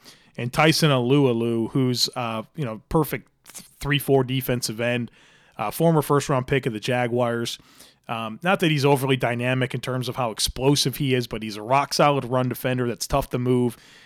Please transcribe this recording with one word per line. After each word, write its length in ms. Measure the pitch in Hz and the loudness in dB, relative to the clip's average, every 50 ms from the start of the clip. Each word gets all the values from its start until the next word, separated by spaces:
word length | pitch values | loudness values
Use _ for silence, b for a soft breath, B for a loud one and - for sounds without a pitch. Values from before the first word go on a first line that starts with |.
| B B B B B B B | B B B B B B B
And 160 | B 117 127 - | B -8 -4 2
Tyson 380 | - 151 160 156 - 165 156 | 4 4 4 4 4 4 2
Alualu, 800 | 139 127 120 120 135 147 143 131 120 117 117 117 117 113 113 104 | 4 2 2 4 4 4 6 4 4 2 0 0 0 0 -2 -2
who's, 380 | - 139 131 127 123 117 - - - | 0 0 0 0 0 0 -2 -4 -4
uh, 260 | 127 123 117 113 110 110 - - | -4 -6 -6 -6 -6 -8 -10 -8
you 80 | - 151 | -8 -8
know, 180 | 117 110 107 - - | -8 -8 -10 -8 -2
perfect 400 | - 165 151 - - 120 - _ _ _ _ | 0 0 0 0 -4 -10 -10 _ _ _ _
th-, 220 | - - - - - _ - | -20 -20 -20 -20 -20 _ -10
three 200 | - 143 147 143 | -4 -2 -2 -2
four 240 | 131 - 135 135 131 | 2 2 2 2 2
defensive 560 | 120 131 135 127 - 127 123 - - 110 107 | 2 -2 -4 -2 -2 -2 -2 -2 -6 -6 -4
end, 320 | 117 120 123 120 120 107 b b b b b b b b b | -2 -2 -2 -2 -4 -6 b b b b b b b b b
uh, 140 | b 113 104 | b -8 -6
former 320 | - - 165 170 165 151 143 | -2 0 2 4 4 4 4
first-round 460 | - 147 143 - - 151 131 123 - | 4 2 2 2 0 -2 -2 0 0
pick 180 | 143 135 127 | -2 0 0
of 60 | 135 110 | -2 -6
the 80 | 107 | -4
Jaguars. 800 | 101 - 123 123 123 120 117 123 123 120 117 117 117 117 - - b b b b b b b b b b | -4 -2 -2 0 0 0 0 0 0 0 -2 -2 -4 -6 -8 -10 b b b b b b b b b b
Um, 320 | 123 113 113 110 110 110 - | -8 -8 -8 -8 -10 -6 -2
not 160 | 175 196 196 | 0 0 2
that 100 | 190 165 | 2 2
he's 140 | 156 147 131 | 2 4 4
overly 320 | 143 143 135 135 135 135 | 4 2 2 2 0 0
dynamic 580 | 131 127 117 120 120 123 127 131 127 127 131 - | 0 0 -2 -2 -2 0 0 0 0 0 -2 -4
in 60 | 131 | -6
terms 280 | - - 127 127 123 120 | -6 -4 -4 -4 -4 -6
of 80 | 117 | -4
how 140 | - 127 117 104 | -4 -4 -4 -4
explosive 640 | - - - - - 127 135 147 135 - 139 123 | -4 -4 -4 -2 0 2 4 4 4 2 -2 -2
he 180 | - 147 135 127 | -2 -2 0 0
is, 140 | 123 120 113 | 0 0 -2
but 140 | - 113 107 | -6 -8 -8
he's 140 | 110 101 | -8 -10
a 60 | 104 107 | -8 -4
rock-solid 600 | 110 131 139 143 - - - 165 147 143 139 127 | 0 2 2 2 0 2 2 4 4 4 2 0
run 240 | 117 127 127 127 127 | -2 0 0 0 0
defender 380 | 120 - - 131 127 123 127 | -2 -2 -2 -2 -2 -2 -2
that's 200 | 120 110 - - - | -4 -4 -6 -6 -4
tough 220 | - 143 135 - | -2 -2 -2 -2
to 80 | - 123 | -4 -4
move, 380 | 123 123 127 123 123 120 117 - B B B B B | 0 2 2 2 2 0 -2 -6 B B B B B